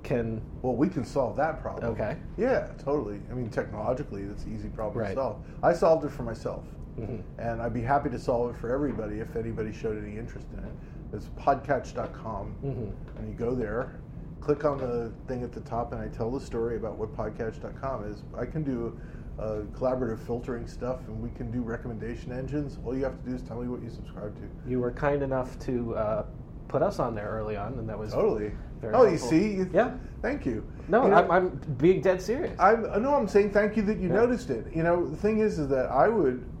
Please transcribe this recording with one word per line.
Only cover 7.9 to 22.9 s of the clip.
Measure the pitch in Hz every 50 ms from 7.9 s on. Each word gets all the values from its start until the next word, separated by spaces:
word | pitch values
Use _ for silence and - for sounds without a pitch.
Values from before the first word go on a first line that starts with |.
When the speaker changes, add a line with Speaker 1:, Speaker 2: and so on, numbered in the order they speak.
| 143 147 143 151
Speaker 2:
to | 120 120
solve | 85 - 127 117 120 120 117
it | -
for | - 117 123
everybody | 143 147 139 110 101 110 107 107 107
if | 110 - - 117
anybody | 113 117 110 107 107 110
showed | 107 - - 113 107 107 104
any | 104 104 107
interest | 117 113 - - - - - -
in | -
it. | - - - - - - - - - -
It's | 107 - - - -
podcatch | - 139 139 127 - - 143 123 - - -
dot | 123 113 107 -
com. | - - 113 110 98 104 107 101 -
Speaker 1:
Mm-hmm. | - 139 131 131 113 101 98 - - - - -
Speaker 2:
And | 110 110
you | 104
go | - 120 117 127
there, | 127 117 101 104 117 135 - - - - - - - - - - -
click | - - 147 143 -
on | 151 143 135
the | 131 123 120 120 117 113 107 - - -
thing | 131 123 123
at | 117 -
the | -
top, | - - 123 117 120 120 131
and | 117
I | 107 107
tell | - - 120 110
the | 127 139
story | - - - 117 113 117 120
about | 107 104 110 90 85
what | 107 110 -
podcatch | - 110 107 107 - 117 113 110 -
dot | - 131 131 -
com | - 135 135 117 104
is. | 104 104 - - - - -
I | 123
can | - - 160 156
do | 139 131 120 117 113 - - - - - - - - - -
uh, | 107 110 107 107 107 101 -
collaborative | - 127 127 127 127 127 117 110 110
filtering | - - 120 120 120 - 123 117 113 113
stuff, | - - 123 123 127 127 - 113
and | 110 110
we | 113 120
can | - - 123 117
do | 110 123
recommendation | 120 113 113 117 - 127 117 107 107 113 120 113 - -
engines. | 123 127 131 131 131 151 147 135 - - -
All | 113